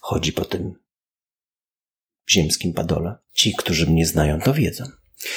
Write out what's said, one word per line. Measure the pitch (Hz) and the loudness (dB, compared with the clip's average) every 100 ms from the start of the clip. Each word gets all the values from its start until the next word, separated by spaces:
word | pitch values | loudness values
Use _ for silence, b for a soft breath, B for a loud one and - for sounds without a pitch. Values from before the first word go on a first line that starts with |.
chodzi | - - 80 | -4 -2 -2
po | - | -4
tym | - - 107 - _ _ _ _ _ _ _ _ _ _ _ _ _ _ - | -4 -6 -6 -10 _ _ _ _ _ _ _ _ _ _ _ _ _ _ 0
ziemskim | 95 80 - 87 | 2 4 0 -2
padole. | 82 80 78 85 110 _ | -4 0 0 -2 -8 _
Ci, | - 110 - | 0 0 0
którzy | - 82 80 | -2 0 4
mnie | 82 80 | 4 4
znają, | 80 76 78 | 2 2 2
to | 127 | 2
wiedzą. | 151 104 - 123 - _ _ B | 2 0 -2 -12 -14 _ _ B